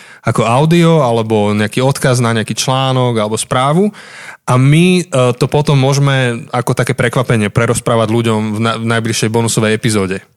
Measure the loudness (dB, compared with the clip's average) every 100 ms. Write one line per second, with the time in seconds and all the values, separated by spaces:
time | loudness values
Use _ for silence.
0 | -18 -8 -4 -2 0 2 2 4 4 4
1 | 2 0 0 0 0 0 -2 0 -2 0
2 | 0 0 0 -2 -4 -4 -2 -2 0 0
3 | 0 -2 -2 -4 -2 0 2 2 0 -4
4 | -16 -20 -20 -12 -2 2 4 4 4 2
5 | 0 0 0 0 0 0 2 2 2 2
6 | 2 0 -2 -4 -6 -4 -2 -2 -2 0
7 | 0 0 0 0 0 0 0 -2 0 0
8 | 0 0 0 -2 -2 -2 -2 -2 -2 -2
9 | -2 -2 -2 0 0 0 0 0 0 -2
10 | -2 -6 -12